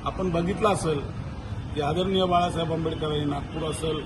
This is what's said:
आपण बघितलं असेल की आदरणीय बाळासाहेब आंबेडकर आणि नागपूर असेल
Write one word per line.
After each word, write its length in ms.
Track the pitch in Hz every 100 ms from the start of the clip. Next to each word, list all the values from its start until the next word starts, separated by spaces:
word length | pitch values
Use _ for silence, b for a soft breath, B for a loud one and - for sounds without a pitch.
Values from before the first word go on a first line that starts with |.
आपण 260 | - - 185
बघितलं 380 | 165 175 196 214
असेल 300 | 190 160 151 - - - - - - -
की 60 | 147
आदरणीय 440 | 143 165 185 190
बाळासाहेब 480 | 185 175 175 165 165
आंबेडकर 340 | 160 160 160 156
आणि 180 | 147
नागपूर 460 | 147 143 - 160 160
असेल 340 | 147 160 156